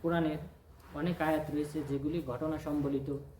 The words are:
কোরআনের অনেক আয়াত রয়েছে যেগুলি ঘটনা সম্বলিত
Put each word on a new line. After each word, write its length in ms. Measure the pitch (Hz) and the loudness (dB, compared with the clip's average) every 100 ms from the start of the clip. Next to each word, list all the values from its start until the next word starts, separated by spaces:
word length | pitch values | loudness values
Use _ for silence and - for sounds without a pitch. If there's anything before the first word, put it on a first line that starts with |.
কোরআনের 360 | 165 170 160 156 151 - - - - | 2 4 4 0 -6 -14 -20 -20 -12
অনেক 280 | 147 160 170 | -2 0 2
আয়াত 300 | 156 156 151 | 4 2 2
রয়েছে 300 | 147 147 156 | -2 -2 -2
যেগুলি 380 | 135 139 147 170 139 | -2 0 0 -2 -2
ঘটনা 320 | 120 156 156 | -2 -2 -2
সম্বলিত 580 | 156 147 143 139 135 139 - | -2 0 2 0 0 -4 -6